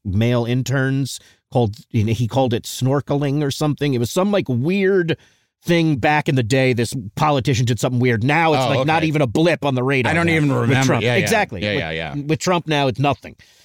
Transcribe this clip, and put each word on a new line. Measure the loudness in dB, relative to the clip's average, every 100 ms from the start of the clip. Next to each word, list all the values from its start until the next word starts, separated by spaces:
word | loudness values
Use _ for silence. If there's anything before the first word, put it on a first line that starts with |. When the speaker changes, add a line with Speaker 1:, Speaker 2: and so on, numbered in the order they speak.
Speaker 1:
male | -4 0 2 2
interns | 0 -2 -2 0 0 0 -4 -8 -18 _ _
called, | 0 0 -2 -6
you | -2
know, | 0
he | 0 -2
called | 0 0
it | -2
snorkeling | -6 -4 -2 -2 -2 -2 -2 -2
or | -2
something. | -2 -2 -2 -2
It | -2
was | -2
some, | 0 0
like, | 0 -2
weird | -2 0 0 2 2 0 -4 _ _ _ _
thing | 0 2 2 0
back | 0 0 2
in |
the | 0
day. | 2 2 2
This | 2 -2 -6 -10 -2
politician | 0 0 0 0
did | 0 0
something | -2 0
weird. | 2 2
Now | 2 2 2
it's, | 2
Speaker 2:
Oh, | 2
Speaker 1:
like, | 0 0
not | 0
Speaker 2:
okay. | 0
Speaker 1:
even | 0
a | 0
blip | 2 2 2
on | 0 0
the |
radar | 0 0 0
Speaker 2:
I |
don't | 0 2
Speaker 1:
now |
Speaker 2:
even | 2 2
Speaker 1:
with | 2
Speaker 2:
remember. | 2 2 2
Speaker 1:
Trump. | 2
Speaker 2:
Yeah, | 2 0
yeah. |
Speaker 1:
Exactly. | 2 0 0 -2
Speaker 2:
Yeah, | -2
Speaker 1:
With, | -2
Speaker 2:
yeah, | -4
yeah. | -6 -6 -6
Speaker 1:
with | -4 -2
Trump | 0 -2 0
now, | 0 0
it's | 0
nothing. | 0 -2 -6 -20 -20 _